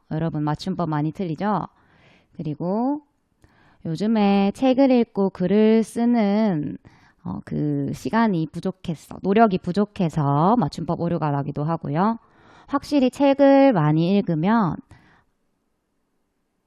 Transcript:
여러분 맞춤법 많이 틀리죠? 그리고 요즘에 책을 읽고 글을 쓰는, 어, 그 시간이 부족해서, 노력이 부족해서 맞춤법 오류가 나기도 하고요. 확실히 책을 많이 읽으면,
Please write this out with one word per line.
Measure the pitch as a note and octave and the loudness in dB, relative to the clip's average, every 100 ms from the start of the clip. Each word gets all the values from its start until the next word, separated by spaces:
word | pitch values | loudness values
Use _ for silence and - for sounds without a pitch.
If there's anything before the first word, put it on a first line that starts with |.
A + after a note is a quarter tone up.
| - | -8
여러분 | D#3 E3 D3+ | -4 -4 -2
맞춤법 | D3+ D3+ F#3+ F3 E3 | -2 -4 -6 -6 -4
많이 | D3+ D#3 | -2 -4
틀리죠? | - F3+ D3 G3+ F#3+ - _ _ _ _ _ _ - | -6 -8 -4 -2 -4 -6 _ _ _ _ _ _ -12
그리고 | D#3 C#3+ E3+ G#3 B3+ D4 _ _ _ _ _ _ _ _ E3 | -10 -6 -4 -2 -2 -4 _ _ _ _ _ _ _ _ -8
요즘에 | D#3+ G#3+ A3 G3+ G3+ G3 | -4 0 2 4 4 0
책을 | - C4 A#3+ C4+ | 0 0 4 4
읽고 | B3 A#3 - G3 | 4 0 0 -2
글을 | - F3+ G#3 G#3+ A3+ | -2 0 4 4 4
쓰는, | G#3+ - A#3+ A#3+ G3+ G#3 A3 D#3+ D3 - _ _ _ _ | 0 -2 0 2 2 0 0 -2 -4 -10 _ _ _ _
어, | F3 F#3 - | -12 -12 -8
그 | D3+ D3 C#3+ C#3 | -4 -4 -2 -4
시간이 | D3 C3 A3 A3+ E3+ D#3+ | -6 -4 0 0 0 -4
부족해서, | E3+ F#3+ - - D#3 - - | -6 -10 -10 -10 -10 -12 -8
노력이 | F#3 G3+ A3+ F3+ | 0 4 4 2
부족해서 | - F3 G#3 - E3 - C#3+ C#3+ F3 B3 | -4 -4 -4 -2 -4 0 0 2 2 2
맞춤법 | D3 - D#3 E3 | 0 -4 -6 -4
오류가 | E3+ E3+ D3+ | -4 -2 -2
나기도 | C#3+ C#3+ C#3+ | -4 -4 -6
하고요. | D3+ E3 C#3+ D3+ G#3 A3+ _ _ _ - - | -4 -6 -4 -2 -2 -4 _ _ _ -20 -6
확실히 | C#4+ - D4 B3+ | -6 0 0 0
책을 | - C#4 C#4 C#4 C#4 C4+ | 2 2 4 6 6 6
많이 | G3 D3+ D#3 E3+ G3+ | 4 2 2 2 0
읽으면, | F3+ D#3 F3+ A#3 F3 - - - _ _ _ _ _ _ _ _ _ _ _ _ _ _ _ _ | 0 -2 0 0 0 -4 -12 -20 _ _ _ _ _ _ _ _ _ _ _ _ _ _ _ _